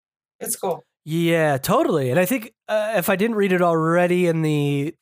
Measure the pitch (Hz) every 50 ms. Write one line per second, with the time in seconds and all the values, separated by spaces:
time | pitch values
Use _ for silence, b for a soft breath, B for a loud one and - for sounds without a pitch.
0 | _ _ _ _ _ _ _ - - - - - - 190 165 - - _ _ _
1 | - 151 156 170 170 165 170 165 156 151 147 131 - - 196 269 339 311 185 151
2 | 135 123 123 175 185 - 254 262 214 - - _ _ - 214 214 214 214 226 190
3 | 165 - 196 180 208 233 226 208 202 196 180 175 180 170 165 160 160 160 165 175
4 | 180 175 180 180 180 170 160 160 160 156 151 147 143 143 143 139 139 160 - _